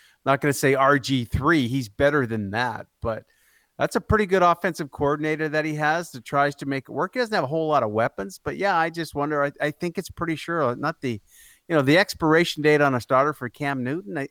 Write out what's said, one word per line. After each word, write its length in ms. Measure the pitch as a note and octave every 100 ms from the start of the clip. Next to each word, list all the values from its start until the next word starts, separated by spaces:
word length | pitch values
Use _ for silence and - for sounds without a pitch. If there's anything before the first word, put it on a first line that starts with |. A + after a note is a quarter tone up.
| _ _
not 160 | C3+ C3+
gonna 120 | D3
say 200 | C3+ C#3
R 240 | C3 C3+ C#3+
G 260 | - C3+ A#2
three. 420 | - C#3 E3 A#2+
He's 200 | C3+ A2+
better 380 | - C#3+ D3 A#2+
than 240 | A2+ G2+
that, 340 | G#2+ B2 - - _
but 220 | A#2 G#2+ - _ _ _ _ -
that's 180 | D3+ A#3
a 40 |
pretty 260 | - G#3+ G3+
good 160 | F#3+
offensive 480 | F3 E3+ F#3+ D#3+ D3
coordinator 580 | - C#3+ D3+ D#3 D#3 D#3
that 160 | D3+
he 100 | D#3 D3+
has 340 | D3+ E3 E3+
that 120 | C3
tries 300 | - C#3+ C#3+ -
to 100 | C#3+
make 180 | C3+ -
it 40 |
work. 220 | B2+ F3+
He 60 | B3+
doesn't 140 | A#3
have 100 | G#3
a 40 | C3
whole 200 | D#3+ D#3
lot 140 | D3
of 80 | A2
weapons, 480 | G#2+ A#2+ - G3 -
but 140 | D3+ C#3+
yeah, 200 | G3 F3
I 140 | E3
just 240 | E3 D#3
wonder, 300 | D3+ C#3+ D3
I, 80 | C#3+ -
I 100 | D3
think 280 | - F3+ E3
it's 120 | -
pretty 260 | - E3+ D#3
sure, 260 | - E3+
uh, 120 | B2+
not 260 | A#2+ D3 E3
the, 200 | C3 A2 _ _ - _ -
you 60 |
know, 80 | D#3+
the 140 | C3 E3
expiration 640 | G3+ - D#3+ D#3+ E3+ -
date 180 | D3+ D3+
on 140 | C#3+
a 60 | B2+
starter 320 | - C3 C#3+
for 160 | D3 B2
Cam 340 | - C#3+ C3+
Newton, 360 | B2 D#3+ G3+ E3
I, 100 | C3+